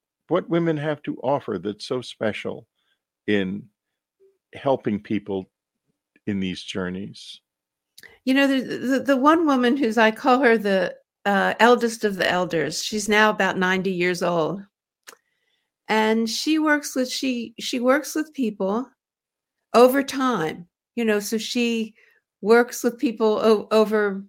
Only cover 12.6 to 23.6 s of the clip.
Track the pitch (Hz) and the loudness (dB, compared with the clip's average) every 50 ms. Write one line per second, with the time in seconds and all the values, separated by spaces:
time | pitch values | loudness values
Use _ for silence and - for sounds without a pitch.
12.6 | 143 151 170 - - - 214 214 196 214 208 214 214 214 214 214 190 185 - 185 | -2 -2 -4 -6 -8 -6 -6 -4 -2 2 4 4 4 4 4 2 0 0 0 0
13.6 | 185 185 190 185 180 196 185 175 175 180 180 175 190 170 175 165 151 156 170 202 | 0 0 0 0 -2 -2 -2 0 0 0 0 0 -2 -2 0 0 -2 -2 -4 -8
14.6 | 202 _ _ _ _ _ _ _ _ - - _ _ _ _ _ _ _ _ _ | -12 _ _ _ _ _ _ _ _ -20 -20 _ _ _ _ _ _ _ _ _
15.6 | _ _ _ _ _ - 214 220 220 220 226 226 226 220 226 - - 302 311 311 | _ _ _ _ _ -2 0 2 2 2 2 2 0 -2 -4 -4 -2 0 0 2
16.6 | 302 311 294 294 294 - - 262 254 254 - - 277 262 247 240 220 226 - - | 2 2 2 0 -2 -4 -4 -4 -4 -4 -4 -4 -4 -4 -4 -4 -6 -10 -12 -12
17.6 | - - - 240 233 254 269 302 277 - - 311 302 302 - 277 240 214 208 - | -10 -6 -4 -2 0 2 2 0 0 -4 -6 -6 -6 -6 -4 -4 -4 -4 -2 -4
18.6 | 190 190 208 240 269 - _ _ _ _ _ _ _ _ _ _ _ _ _ _ | -4 -2 -2 -4 -6 -8 _ _ _ _ _ _ _ _ _ _ _ _ _ _
19.6 | _ _ - 226 247 254 262 277 269 269 269 269 262 254 233 180 160 156 - 170 | _ _ 6 8 8 8 6 4 -2 -2 -4 -2 -2 0 0 0 -2 -4 -6 -8
20.6 | 175 _ _ _ _ _ - 233 233 220 208 208 208 - 226 220 220 - - 247 | -12 _ _ _ _ _ -6 -2 0 0 0 0 -2 -2 -4 -4 -4 -4 -2 0
21.6 | 240 233 233 226 220 220 _ _ _ _ _ _ _ _ _ - 190 202 226 240 | 0 0 0 -2 -4 -6 _ _ _ _ _ _ _ _ _ -4 2 4 4 4
22.6 | 240 240 - - - 240 233 - 254 240 226 226 220 220 208 - - 220 214 208 | 4 2 -2 -4 -4 -4 -2 -2 -4 -4 -2 0 0 0 2 2 4 4 4 2